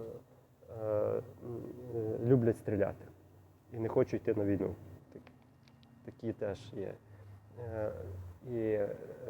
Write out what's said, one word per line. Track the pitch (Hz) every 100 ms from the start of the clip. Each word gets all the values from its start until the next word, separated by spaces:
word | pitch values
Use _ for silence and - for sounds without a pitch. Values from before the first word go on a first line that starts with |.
| 113 123 - - - - - 113
е, |
е, | 110 104 107 110 - - 120 117 - 120 123 117 110 110
люблять | 117 131 117 110
стріляти | - 104 98 - - - - - - - -
і | 117
не | 110
хочуть | 135 127 110
йти | -
на | 107
війну. | 101 98 95 - - - -
Так-, | - - - - - - - - -
такі | - - 117
теж | - 104 92 -
є. | - 95 - - - - - - -
Е, | 120 113 107 - 95 - - - 127
і | 120 110 107 101 - - -